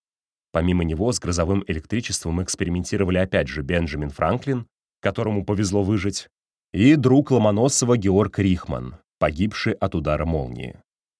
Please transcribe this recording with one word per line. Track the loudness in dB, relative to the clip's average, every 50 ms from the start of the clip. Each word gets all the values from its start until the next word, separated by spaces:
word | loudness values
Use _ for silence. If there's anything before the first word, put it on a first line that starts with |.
| _ _ _ _ _ _ _ _ _ _
Помимо | -2 0 2 2 2 2
него | 2 0 0 0 0 0
с | -2 -2
грозовым | -4 -2 -2 0 0 0 0 0 -2 -4
электричеством | -6 -6 -6 -6 -6 -6 -4 -6 -8 -6 -4 -4 -2 -2
экспериментировали | -4 -4 -4 -4 -2 -2 -2 -4 -4 -2 -2 0 0 0 2 0
опять | 0 0 0 -2 -2
же | -2 -6 -6
Бенджамин | -4 -2 0 0 0 -2 -4 -6 -6 -8
Франклин, | -4 -2 0 0 0 -2 -2 -4 -4 -4 -6 -12 _ _ _ _ _ _
которому | -4 -4 -2 -2 -2 -2 -2 -2 -2
повезло | -2 -2 0 0 0 0 0 2
выжить, | 2 0 0 -2 -4 -6 -6 -10 -14 _ _ _ _ _ _ _ _
и | 0 4 6 6 6
друг | 6 6 6 6 4 4 4
Ломоносова | 2 4 4 4 4 4 2 2 2 2 2 2 2
Георг | 2 2 4 4 4 2 2 0 2
Рихман, | 2 2 2 0 -2 -6 -8 -8 -8 -10 -14 -16 _ _ _ _
погибший | -2 0 0 0 -2 -2 -2 -4 -4 -4 -2
от | -2 -4 -4 -2
удара | -2 -2 -2 -2 -2 -2
молнии. | -2 -2 -2 -4 -6 -8 -10 -12 -12 -14 -16 _ _ _ _ _ _ _